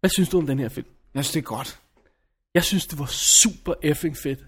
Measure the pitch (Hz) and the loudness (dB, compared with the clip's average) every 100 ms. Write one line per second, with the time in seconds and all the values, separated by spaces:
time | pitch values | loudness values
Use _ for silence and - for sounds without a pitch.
0 | 190 - 180 185 151 135 117 - - _ | 0 2 2 2 0 -2 -4 -8 -16 _
1 | _ 135 143 165 - 110 131 - _ _ | _ 0 0 -2 -4 -8 -8 -14 _ _
2 | _ _ _ _ _ 175 175 196 - 147 | _ _ _ _ _ 0 2 -2 -2 -8
3 | 143 - - - 233 - - 175 156 147 | -6 -4 4 6 6 0 -6 -2 0 0
4 | 165 143 143 135 | -2 -6 -6 -8